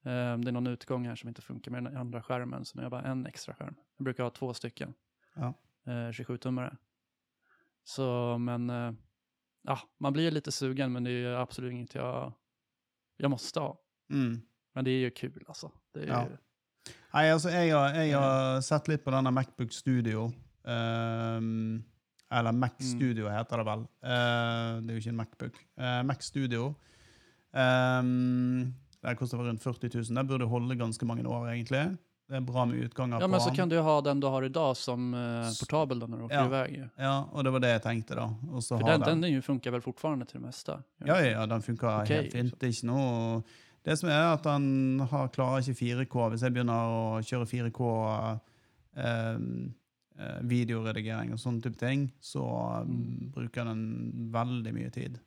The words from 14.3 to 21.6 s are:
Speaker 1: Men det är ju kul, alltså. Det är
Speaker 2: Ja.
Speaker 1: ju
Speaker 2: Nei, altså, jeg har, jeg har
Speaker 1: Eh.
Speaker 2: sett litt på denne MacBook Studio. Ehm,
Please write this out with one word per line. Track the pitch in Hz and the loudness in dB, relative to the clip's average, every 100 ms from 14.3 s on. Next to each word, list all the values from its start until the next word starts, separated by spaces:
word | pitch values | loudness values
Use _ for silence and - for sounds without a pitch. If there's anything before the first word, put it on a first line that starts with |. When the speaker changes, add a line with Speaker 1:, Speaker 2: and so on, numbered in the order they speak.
| 117 - _ _ | -2 -8 _ _
Speaker 1:
Men | - 131 | -4 0
det | |
är | 131 | 2
ju | 127 | 0
kul, | - 135 - - | -2 -10 -10 -18
alltså. | - 151 - _ | -16 -16 -18 _
Det | - | -10
är | 151 | -2
Speaker 2:
Ja. | 123 120 | 0 -2
Speaker 1:
ju | - _ _ _ _ - - _ | -8 _ _ _ _ -20 -20 _
Speaker 2:
Nei, | 143 160 | 4 6
altså, | 160 170 | 6 4
jeg | 175 170 151 | 4 6 6
har, | 139 | 6
jeg | 156 160 139 | 4 4 4
har | 135 135 131 131 | 4 4 4 2
Speaker 1:
Eh. | |
Speaker 2:
sett | 131 151 151 | 2 0 2
litt | 151 - | -2 2
på | |
denne | 131 131 | 2 4
MacBook | 127 131 - 117 | 2 0 -4 -6
Studio. | - - 127 113 110 117 120 - _ - | -4 2 2 2 0 -2 -6 -14 _ -4
Ehm, | 117 117 117 113 113 113 113 113 113 | -2 0 0 0 0 -2 -2 -2 -4